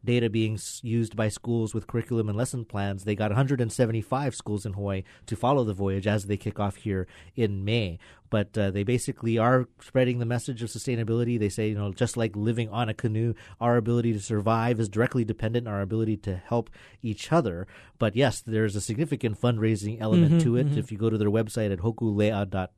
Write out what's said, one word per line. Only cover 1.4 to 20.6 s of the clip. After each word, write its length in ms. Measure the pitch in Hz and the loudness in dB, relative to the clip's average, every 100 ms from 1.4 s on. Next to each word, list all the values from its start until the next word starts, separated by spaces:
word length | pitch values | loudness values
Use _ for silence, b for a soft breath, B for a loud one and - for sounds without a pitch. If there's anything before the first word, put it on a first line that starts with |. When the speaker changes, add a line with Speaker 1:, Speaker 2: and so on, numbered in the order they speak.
| - 117 110 110 | -2 0 0 -4
Speaker 1:
with 100 | - | -4
curriculum 440 | 120 - 117 107 | -4 -2 0 0
and 80 | 104 | -2
lesson 280 | 123 127 110 | -2 -4 -8
plans, 380 | 104 101 98 | -4 -4 -4
they 100 | 101 104 | -2 -2
got 160 | 107 | 0
a 40 | 104 | 2
hundred 260 | 135 135 | 2 2
and 100 | 117 | -2
seventy-five 640 | - 120 113 101 131 143 | 2 0 0 -2 -2 -2
schools 320 | - - 104 104 | -6 -6 -4 -4
in 80 | |
Hawaii 300 | 95 101 95 - B - | -6 -4 -4 -6 B -10
to 80 | 110 | -2
follow 280 | 127 143 | 2 2
the 100 | 113 | 2
voyage 340 | 95 98 98 98 | 0 0 0 0
as 180 | 104 98 | 0 0
they 120 | 101 | -4
kick 220 | - - | -4 -2
off 180 | 101 - | -4 -4
here 280 | 110 95 90 B B - | -4 -4 -4 B B -2
in 280 | 113 98 | -2 0
May. 360 | 98 120 101 82 B B _ | -2 0 -2 -6 B B _
But, 260 | 107 101 110 | -2 0 0
uh, 140 | 98 | 0
they 120 | 98 | 0
basically 540 | 101 120 - - 113 113 | 0 0 -2 -4 0 2
are 320 | 113 127 123 _ | 4 4 0 _
spreading 380 | - 131 127 120 | -2 2 2 2
the 80 | 117 | -2
message 360 | 120 - 120 | -2 -4 -8
of 60 | 113 | -8
sustainability. 720 | 110 - 120 113 113 120 120 | -6 -4 -2 0 0 0 2
They 80 | 104 | 0
say, 220 | 107 107 | 0 -2
you 60 | 104 | 0
know, 180 | 101 | -4
just 240 | 92 - - | -2 -2 0
like 180 | 113 104 | -2 0
living 320 | 107 117 113 | -2 0 -2
on 200 | 117 117 | -2 -2
a 40 | |
canoe, 400 | 110 117 107 117 110 B B | -2 -2 0 -2 -4 B B
our 160 | 120 120 | 2 2
ability 340 | 110 120 117 | 4 2 2
to 60 | 107 | -2
survive 600 | 98 110 104 113 117 117 | -2 -2 2 2 2 0
is 100 | 110 | 0
directly 340 | 101 123 127 | 2 2 2
dependent 440 | 113 110 110 120 120 | -2 -2 -2 -2 -2
on 60 | |
our 80 | 101 | -4
ability 360 | 98 110 110 104 | -2 -2 0 -2
to 180 | - 90 | -4 -6
help 340 | - 120 113 B B B | -2 -2 -2 B B B
each 280 | 117 107 - | -8 -6 2
other. 360 | 160 120 85 95 B B _ | 2 2 -4 -10 B B _
But 180 | 113 113 | 0 4
yes, 260 | 135 - | 2 2
there's 340 | - 110 110 101 | -2 0 0 -2
a 60 | |
significant 580 | - 110 160 139 113 101 | -4 -4 -2 -2 -2 0
fundraising 600 | 120 117 110 110 104 113 | 0 2 2 0 -2 -4
element 300 | 110 175 160 | 2 6 6
Speaker 2:
Mm-hmm, 80 | 165 | 6
Speaker 1:
to 180 | 156 | 4
it. 100 | 120 | 2